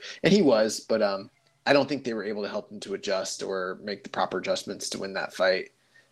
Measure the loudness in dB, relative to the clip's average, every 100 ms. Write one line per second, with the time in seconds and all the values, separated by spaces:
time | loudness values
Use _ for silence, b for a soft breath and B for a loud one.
0 | B B 4 6 6 6 4 0 -2 2
1 | 2 0 -8 _ _ _ 2 4 4 -2
2 | -4 -4 -4 -4 -4 -6 -8 -14 -8 -6
3 | -2 -2 -2 -6 -4 -4 -4 -6 -8 -10
4 | -8 -2 -2 -2 -2 -2 -4 -8 -8 -6
5 | -6 -6 -6 0 2 2 -2 _ b b
6 | b